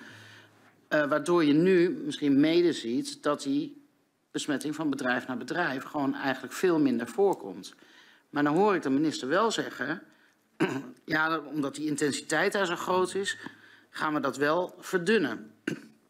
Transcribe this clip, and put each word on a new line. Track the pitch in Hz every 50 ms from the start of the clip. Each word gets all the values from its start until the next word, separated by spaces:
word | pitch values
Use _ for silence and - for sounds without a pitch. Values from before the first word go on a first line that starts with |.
| - - - - - - - - - _ _ _ _ _ _ _ _ _
eh, | - 151 147
waardoor | 143 151 151 147 170 175 175 165
je | 147 139
nu | 156 170 185 190 175 170 185 147 - 147
misschien | 151 143 - 151 143 139 135
mede | 147 156 165 175 175 175 139
ziet | - - 113 117 135 147 143 - - -
dat | 147 147 143 -
die | 139 135 143 160 - - - - _ _ _ _ _ _ _ _ _
besmetting | - 151 - - 147 127 - 151 151
van | 151 160 151
bedrijf | 131 120 117 127 123 127 127
naar | - 127
bedrijf | 117 123 123 156 165 175 160 131 135 127
gewoon | - - 151 139 135 139
eigenlijk | - - 139 131 131 - 123 -
veel | - - 185 170 160
minder | 151 139 120 117 120 113
voorkomt. | - - 196 196 175 - - 98 92 101 92 - - _ _ - - - - - - _ _ _
Maar | - 143 143
dan | 147 147
hoor | 165 202 214 196
ik | 165 127
de | 143
minister | 131 139 160 156 135 - - 127
wel | 147 185 220 226
zeggen, | 202 - 135 123 - - 127 139 156 - - - _ _ _ _ _ _ _ _ _
<clears throat> | - - - 127 135 139 - - - _
ja, | - 160 156 156 160 160 160
omdat | 147 143 139 156 139 139 131
die | - 147
intensiteit | 156 147 139 156 147 127 - - - 160 151 170 202 -
daar | 208 196
zo | 170 170
groot | 156 - - 185 185 185 180 -
is, | 190 202 196 - - - - - - - - - - _ _
gaan | - - 170 156 151
we | 147
dat | 127 139 123
wel | 127 143 147 156 175 180 175 - -
verdunnen. | - - - 185 170 170 226 220 165 127 113 - - - - _ _
<clears throat> | - - - - - - _ _ _